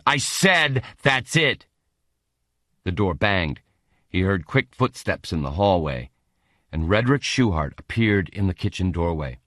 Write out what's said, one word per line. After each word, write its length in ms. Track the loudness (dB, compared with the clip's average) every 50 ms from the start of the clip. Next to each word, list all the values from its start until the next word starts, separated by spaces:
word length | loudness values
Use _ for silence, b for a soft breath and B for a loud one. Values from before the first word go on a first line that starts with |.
| _
I 120 | 0 0
said 640 | 0 -2 -4 -4 2 2 4 4 4 2 2 0 -2 -4 B B B 0
that's 320 | 2 2 2 0 0 0
it! 300 | 0 2 2 0 -2 -8 _ _ _ _ _ _ _ _ _ _ _ _ _ _ _ _ _ _ _ _ _ _ _ _
The 80 | -6
door 220 | -2 0 0 -2 0
banged. 480 | 0 0 0 2 0 0 -2 -4 -8 _ _ _ _ _ _ _ _ _ _
He 120 | -2 0
heard 240 | 0 2 0 -2 -4
quick 280 | -2 -2 -2 -2 _ _
footsteps 580 | -2 -2 -2 -2 -6 -6 -6 -6 -4 -4 -6
in 100 | -4 -4
the 100 | -4 -4
hallway, 580 | -2 2 2 4 4 2 0 -2 -4 -6 -10 -12 _ _ _ _ _ _ _ _ _ _ _ _
and 180 | -6 -4 0 2
Redrick 320 | 2 2 2 2 0 0
Schuhart 580 | 0 -4 0 2 2 2 2 0 -2 -4 -8 -14
appeared 500 | -16 _ -2 0 2 2 2 2 0 -2
in 180 | -4 -2 -2
the 60 | -2 -2
kitchen 380 | -2 -4 -6 -4 -2 -2 -2
doorway. 480 | 0 0 -2 -2 -2 -4 -6 -8 -10 -12 _